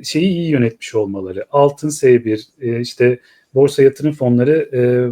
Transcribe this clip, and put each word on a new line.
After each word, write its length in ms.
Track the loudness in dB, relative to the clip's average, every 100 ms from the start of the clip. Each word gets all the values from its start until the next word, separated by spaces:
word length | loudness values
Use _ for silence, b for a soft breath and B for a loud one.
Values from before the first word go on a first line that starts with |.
şeyi 260 | -6 -2 -2
iyi 200 | -2 -2
yönetmiş 460 | 0 0 -2 -6 -4
olmaları. 500 | -4 -6 -10 -10 -4
Altın 380 | 2 2 0 -8
S 360 | 0 2 2 2
bir, 220 | -6 -6 _
e, 180 | -6 -6
işte 400 | -6 0 0 0 b b b
borsa 300 | 0 2 4
yatırım 300 | 2 2 -4
fonları, 560 | -2 0 2 2 0 0
e, 360 | -2 0 0 -2